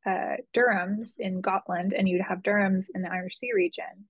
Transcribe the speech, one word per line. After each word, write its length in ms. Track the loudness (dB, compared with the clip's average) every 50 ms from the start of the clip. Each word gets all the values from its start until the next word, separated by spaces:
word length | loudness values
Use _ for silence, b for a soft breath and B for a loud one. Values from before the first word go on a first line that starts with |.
| _
uh, 300 | -2 -2 -2 -2 -4 -4 -6 -8 _ _
dirhams 640 | 4 4 4 4 2 0 -2 -4 -6 -6 -10 -10 -8
in 240 | -6 -4 -4 -2 -2
Gotland 500 | 0 0 0 -2 -2 -4 -2 0 0 2
and 160 | 2 2 4
you'd 140 | 4 2 0
have 200 | 0 -4 -2 0
dirhams 440 | 2 2 4 4 4 2 0 0 -4 -6
in 80 | -6 -6
the 100 | -4 -4
Irish 240 | -6 -6 -8 -10
Sea 160 | -10 -6 0 2
region 520 | 2 2 2 0 -4 -12 -12 -12 -16 -20 _